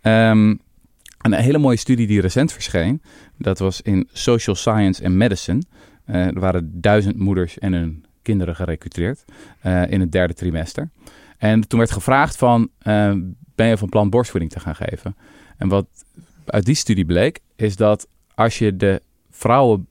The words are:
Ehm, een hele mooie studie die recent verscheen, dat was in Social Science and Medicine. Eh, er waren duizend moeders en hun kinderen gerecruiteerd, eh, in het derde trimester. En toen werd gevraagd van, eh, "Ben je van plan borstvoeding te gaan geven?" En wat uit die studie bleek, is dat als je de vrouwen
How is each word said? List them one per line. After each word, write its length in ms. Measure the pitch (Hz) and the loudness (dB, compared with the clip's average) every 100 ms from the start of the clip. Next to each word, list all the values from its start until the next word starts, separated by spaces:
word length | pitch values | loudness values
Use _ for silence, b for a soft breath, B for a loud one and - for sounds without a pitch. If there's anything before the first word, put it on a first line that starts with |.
Ehm, 540 | 110 110 113 110 107 107 _ _ _ _ - _ | 4 4 4 4 4 0 _ _ _ _ -20 _
een 120 | 117 | 0
hele 240 | 98 120 151 | 2 2 2
mooie 200 | 139 117 | 2 0
studie 300 | - 123 110 | 0 0 2
die 140 | 104 | 2
recent 300 | 92 120 160 | 2 0 -2
verscheen, 500 | - - 92 85 147 B B B _ | -4 -4 -2 -2 -4 B B B _
dat 220 | - 95 | -4 -2
was 220 | 95 92 | -4 -4
in 280 | - 95 87 | -2 -2 -2
Social 440 | - - 120 - 95 | -4 0 0 0 -4
Science 500 | - 107 98 92 92 | 0 2 0 0 0
and 80 | 92 | 2
Medicine. 460 | 117 95 - 101 175 b b b - | 0 -2 -4 -4 -4 b b b -6
Eh, 100 | 90 90 | -2 -2
er 140 | 90 | -2
waren 300 | 92 90 80 90 | -2 -2 -6 -2
duizend 360 | 101 107 101 110 | 2 2 2 -2
moeders 400 | 98 92 87 - | -2 0 -4 -4
en 140 | 98 | -2
hun 320 | 90 82 78 _ _ | -2 -4 -8 _ _
kinderen 340 | - 104 87 82 | -4 -2 -2 -4
gerecruiteerd, 680 | 87 78 - - 87 143 _ B B B | -6 -6 -8 -4 -4 -6 _ B B B
eh, 320 | 92 92 90 | -2 0 0
in 80 | 95 | 0
het 120 | 90 | 0
derde 220 | 92 87 | 0 -2
trimester. 560 | 85 90 80 80 - 156 _ B B B B | -2 -6 -4 -6 -8 -12 _ B B B B
En 300 | 107 110 107 | 2 2 2
toen 120 | 117 | 0
werd 120 | 117 | 0
gevraagd 440 | 98 - 135 151 - | -2 0 2 2 0
van, 320 | 123 117 110 _ | 2 2 0 _
eh, 340 | - 107 104 101 90 - - - | -2 0 2 0 -6 -14 -12 0
"Ben 120 | 113 | 0
je 100 | 107 | 2
van 120 | 98 | 0
plan 200 | 107 101 | 0 2
borstvoeding 420 | 117 120 95 82 | 2 0 -4 -6
te 80 | - | -8
gaan 160 | - 78 | -10 -8
geven?" 400 | - - 90 - b b b b | -8 -8 -12 -14 b b b b
En 100 | 95 | 0
wat 200 | 98 95 - _ - _ _ - | 0 -2 -14 _ -20 _ _ -4
uit 200 | 104 101 | -2 0
die 100 | 151 | -2
studie 300 | - 190 80 | 0 -2 0
bleek, 340 | 87 127 - _ - | 2 0 -2 _ -4
is 200 | 107 95 | -4 2
dat 320 | 107 107 - _ _ - | 2 2 -4 _ _ -2
als 220 | 113 - | -2 2
je 160 | 110 95 | -2 0
de 240 | 98 95 _ _ _ | 0 -2 _ _ _
vrouwen 580 | - 110 127 127 104 - | -6 2 4 4 2 -2